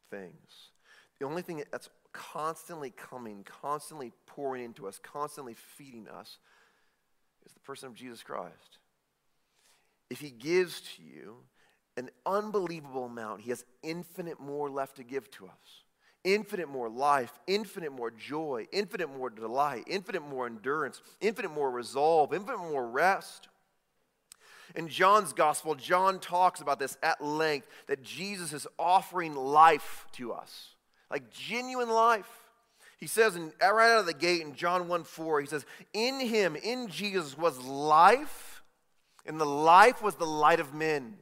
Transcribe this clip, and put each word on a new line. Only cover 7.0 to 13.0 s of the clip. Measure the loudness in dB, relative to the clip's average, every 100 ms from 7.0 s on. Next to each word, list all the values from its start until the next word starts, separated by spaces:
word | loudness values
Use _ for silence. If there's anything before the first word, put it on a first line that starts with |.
| _ _ _ _
is | _
the | _
person | -18 -16 -16
of |
Jesus | -18 -18 -18
Christ. | -12 -12 -12 -16 _ _ _ _ _ _ _ _ _ _ _ _ _ _ _
If | -14
he | -14
gives | -12 0 0 0 -6
to | -16 -20
you | -20 -20 -20 -20 _ _ _ _ _ -14
an | -14 _
unbelievable | -4 -2 -2 -4 -4 -8 -10 -8